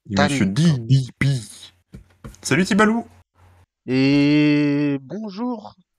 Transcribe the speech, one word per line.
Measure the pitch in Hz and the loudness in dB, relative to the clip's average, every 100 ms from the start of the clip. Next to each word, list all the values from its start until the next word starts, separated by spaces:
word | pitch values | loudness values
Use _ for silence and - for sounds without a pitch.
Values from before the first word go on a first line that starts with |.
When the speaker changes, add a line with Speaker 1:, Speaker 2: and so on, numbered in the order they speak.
| - | -4
Speaker 1:
Et | 101 | 0
monsieur | 143 143 98 | 0 2 0
Speaker 2:
Tank. | 104 | 2
Speaker 1:
D | 170 139 | 2 0
D | 113 135 123 - | 2 0 0 -4
P. | 135 135 104 - - _ _ - - _ - - | -2 -2 -6 -18 -20 _ _ -20 -20 _ -20 -16
Salut | - 139 185 | -4 -2 0
Tibalou. | 202 214 226 - - _ _ _ _ _ _ - | 2 2 0 -6 -16 _ _ _ _ _ _ -4
Speaker 2:
Et | 131 135 143 143 147 151 147 147 143 147 139 | 0 2 4 4 4 2 2 0 0 -2 -4
bonjour, | 135 175 220 190 247 240 104 - _ | -8 -12 -10 -8 -8 -8 -12 -20 _